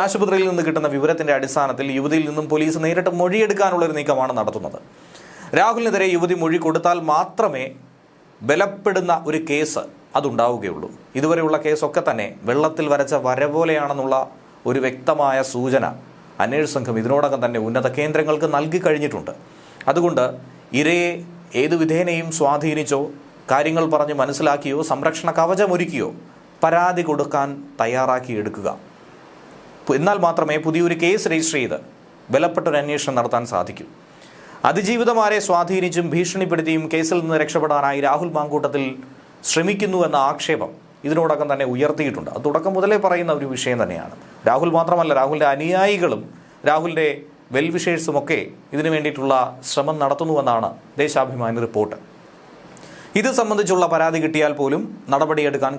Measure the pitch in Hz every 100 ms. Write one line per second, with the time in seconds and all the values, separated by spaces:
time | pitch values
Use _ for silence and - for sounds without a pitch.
0 | 196 196 196 190 190 175 160 160 151 139
1 | 147 165 151 135 135 151 139 120 139 135
2 | 143 160 151 151 151 151 156 160 160 170
3 | 180 175 180 208 214 196 196 175 170 156
4 | 147 135 131 123 104 104 80 - - -
5 | - - - - - 147 214 233 226 196
6 | 190 175 175 180 165 170 160 165 175 175
7 | 160 151 185 - 214 135 131 - - _
8 | _ _ - - 110 156 202 196 208 190
9 | 175 165 151 156 160 147 151 - - -
10 | - 135 143 113 120 120 98 78 78 -
11 | - 127 156 165 160 156 156 151 147 175
12 | 160 113 101 - - 135 156 156 147 143
13 | 135 147 127 127 147 151 165 156 143 143
14 | 135 131 131 - - - 123 131 127 -
15 | - 147 139 131 131 123 127 127 87 -
16 | - - - - 107 143 151 139 113 113
17 | 117 139 147 135 120 117 110 123 127 135
18 | 151 156 156 151 151 143 156 180 170 151
19 | 147 104 76 - - - - - - 160
20 | 170 135 123 123 - - - 123 151 175
21 | 175 175 170 - - 120 151 170 160 160
22 | 175 165 165 160 143 147 156 156 147 139
23 | 156 - - - - 135 156 160 165 156
24 | 147 143 135 143 156 143 143 143 156 139
25 | 160 160 170 165 165 185 202 175 175 131
26 | 92 - - - - - 160 165 180 175
27 | 165 147 143 147 143 143 - - 117 127
28 | 131 127 127 110 104 101 98 - - -
29 | - - - - - - - - - 135
30 | 185 202 170 165 151 151 160 160 170 170
31 | 170 208 185 160 160 147 110 76 - -
32 | - - - 131 170 170 165 147 147 147
33 | 143 127 117 117 117 90 90 98 78 -
34 | - - - - - - 131 170 196 240
35 | 240 226 208 208 202 175 175 190 180 165
36 | 170 165 175 190 180 170 160 160 156 160
37 | 160 180 160 156 151 165 151 147 139 139
38 | 139 151 175 151 147 147 147 143 135 131
39 | - - - - - 160 170 202 202 185
40 | 160 147 135 156 - 156 87 - - -
41 | 139 156 160 147 143 139 131 127 147 151
42 | 143 92 78 107 147 156 180 190 196 214
43 | 190 175 170 147 139 127 127 120 95 82
44 | 85 - - - 110 131 170 165 165 175
45 | 160 135 135 151 147 139 160 185 196 202
46 | 165 107 - - - - 139 156 170 160
47 | 151 143 - - - 127 160 160 175 170
48 | 165 143 143 135 - - - 143 160 156
49 | 151 131 135 131 123 - - - 143 156
50 | 139 139 160 151 131 117 107 - - -
51 | 147 151 131 123 117 117 113 107 104 -
52 | - - - - - - - - - -
53 | - 202 247 247 214 208 185 185 170 160
54 | 160 165 160 151 147 143 135 160 214 -
55 | - 139 156 156 147 135 135